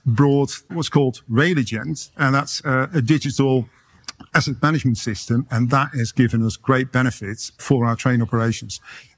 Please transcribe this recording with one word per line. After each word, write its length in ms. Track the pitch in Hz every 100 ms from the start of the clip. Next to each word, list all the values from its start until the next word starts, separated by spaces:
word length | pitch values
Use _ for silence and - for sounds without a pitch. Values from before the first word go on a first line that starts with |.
| 131
brought 580 | 110 143 139 139 - -
what's 180 | 170 147
called 340 | 147 131 - -
Railigent, 800 | 113 165 160 117 110 139 151 - -
and 180 | 139
that's, 300 | 139 - -
uh, 240 | 147 131 139
a 80 | 165
digital 640 | 120 156 143 - 135 131 117 _ _ _ - - -
asset 280 | 165 151 127
management 340 | 147 156 135 110
system, 480 | 120 101 - 120 139
and 180 | 117 120
that 240 | 135 143
has 180 | 135 113
given 320 | - 120 113
us 120 | 113 -
great 360 | - 131 131
benefits 600 | 127 127 - 101 110 - -
for 280 | - 135 117
our 100 | 113
train 240 | 131 120
operations, 600 | 110 117 117 107 107 - - - -